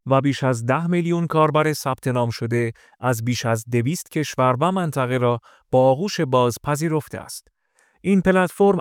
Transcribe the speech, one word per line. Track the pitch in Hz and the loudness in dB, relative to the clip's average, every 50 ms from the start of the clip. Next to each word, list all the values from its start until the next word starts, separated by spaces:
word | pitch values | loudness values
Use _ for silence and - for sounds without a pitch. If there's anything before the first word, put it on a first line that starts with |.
| _ | _
و | 127 135 135 | 0 2 2
بیش | 135 143 127 - 139 | 2 0 0 0 0
از | 131 127 117 117 | -2 -2 0 0
ده | 120 131 151 170 | 0 0 0 0
میلیون | 170 175 175 170 170 170 170 170 | 0 0 0 0 0 -2 -2 -2
کاربر | 156 - 156 156 156 - 156 151 156 | 0 2 2 2 2 2 0 0 0
ثبت | 147 - - 139 131 - - 135 | -2 -2 -4 -6 -6 -4 -4 -2
نام | 123 123 120 120 | 0 0 0 -2
شده | 113 - 123 113 120 120 117 113 113 - _ _ _ _ | -2 -6 -6 -4 -2 -2 -2 -4 -6 -10 _ _ _ _
از | 120 127 127 113 113 | -2 -2 -2 0 -2
بیش | 123 120 - - | -4 -4 -2 -2
از | 117 117 113 - 120 | -2 -2 -2 -2 -2
دویست | 120 120 117 131 175 - - - | -2 0 0 0 -4 -4 -8 -6
کشور | - 156 147 - - - 127 127 123 123 | -4 -4 -4 -2 -2 0 0 0 2 2
و | 156 180 | 0 0
منطقه | 190 190 175 156 - 139 131 123 131 | 0 0 -2 -2 -2 -2 -2 0 0
را | 127 123 120 120 113 - _ _ _ _ _ | 0 2 0 0 -2 -6 _ _ _ _ _
با | - 127 131 135 | 2 4 4 4
آغوش | 131 143 190 208 - - | 4 2 -2 -4 -4 -4
باز | 160 131 131 127 123 123 113 - - | -2 0 2 2 2 2 0 -4 -4
پذیرفته | 147 147 143 160 165 156 151 - - - - | -4 -4 -2 -2 -2 -2 -4 -4 -6 -12 -14
است. | - - - - - _ _ _ _ _ _ _ _ _ _ _ | -14 -14 -16 -18 -18 _ _ _ _ _ _ _ _ _ _ _
این | - 180 202 190 | -2 2 2 4
پلتفرم | - 190 185 185 185 170 - - 202 202 196 180 | 4 4 4 4 2 0 2 2 4 4 4 2